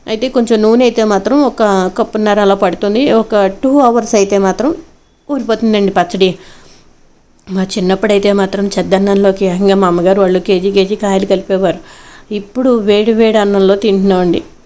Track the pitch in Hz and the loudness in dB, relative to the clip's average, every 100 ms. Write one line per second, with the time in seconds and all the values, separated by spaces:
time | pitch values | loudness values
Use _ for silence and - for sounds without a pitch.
0 | - 220 254 254 226 220 214 233 247 226 | -10 -6 -2 -2 0 2 2 2 2 0
1 | 214 196 196 285 269 - 214 190 185 185 | 0 0 0 0 0 0 0 0 -2 -4
2 | 220 220 214 208 202 196 190 175 208 214 | -4 -2 0 2 2 2 0 -2 -2 0
3 | 285 226 220 214 190 190 262 285 247 233 | 0 0 0 0 0 -2 0 2 2 2
4 | 220 214 196 202 190 185 247 - - _ | 0 0 0 0 0 -2 -4 -4 -12 _
5 | _ _ - 285 220 220 226 208 196 190 | _ _ -8 -6 -4 -2 0 0 0 0
6 | 175 185 190 180 - - - - _ _ | -2 0 -2 -2 -14 -20 -20 -20 _ _
7 | _ _ _ _ - 190 190 220 185 190 | _ _ _ _ -8 -6 -4 -2 -2 -2
8 | 214 202 202 202 190 196 202 214 196 190 | 0 0 2 0 -2 -4 -4 -4 -2 0
9 | 196 202 196 190 190 180 196 196 190 175 | 2 2 0 0 -2 0 2 2 2 2
10 | 175 196 185 185 180 185 196 202 190 208 | 2 2 2 0 0 -2 0 0 0 -2
11 | 202 196 196 190 190 190 190 190 - - | -2 0 0 -2 -2 -2 -2 -4 -10 -20
12 | - - - 208 208 247 262 233 202 208 | -20 -20 -10 -10 -8 -2 0 2 2 0
13 | 214 220 226 214 202 202 190 202 220 196 | 2 2 2 2 2 2 2 2 0 0
14 | 196 185 180 - - - | 2 2 0 -2 -6 -12